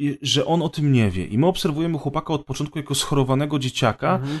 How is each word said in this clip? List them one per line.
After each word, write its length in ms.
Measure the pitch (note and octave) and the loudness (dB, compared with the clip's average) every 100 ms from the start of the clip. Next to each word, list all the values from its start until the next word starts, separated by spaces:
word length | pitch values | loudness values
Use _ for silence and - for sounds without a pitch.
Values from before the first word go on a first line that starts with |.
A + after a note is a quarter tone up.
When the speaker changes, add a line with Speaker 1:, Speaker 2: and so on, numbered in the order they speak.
Speaker 1:
y, 180 | C#3+ C#3 | -4 -4
że 240 | C#3 - - | -2 0 2
on 160 | E3+ | 0
o 60 | D#3+ | 0
tym 240 | D#3 D3 | 0 4
nie 180 | C3 G#2+ | 4 4
wie. 160 | F2+ E2 | 0 -2
I 120 | G#2 | 2
my 80 | E3+ | 2
obserwujemy 520 | F3+ F3 D3 E3+ D#3 | 2 -2 -2 -2 -2
chłopaka 360 | C#3 D3+ - | -4 -4 -2
od 100 | D3 | -4
początku 340 | - C3 D3 D#3 | -4 -6 -6 -6
jako 160 | C#3+ | -4
schorowanego 640 | C3+ - C#3 C3 C3 D3 D3 | -4 0 2 2 2 0 -2
dzieciaka, 560 | B2+ - A#2+ - D3 | -2 0 0 0 0
Speaker 2:
Mhm. 260 | F3 C3+ D#3 | 0 -2 -6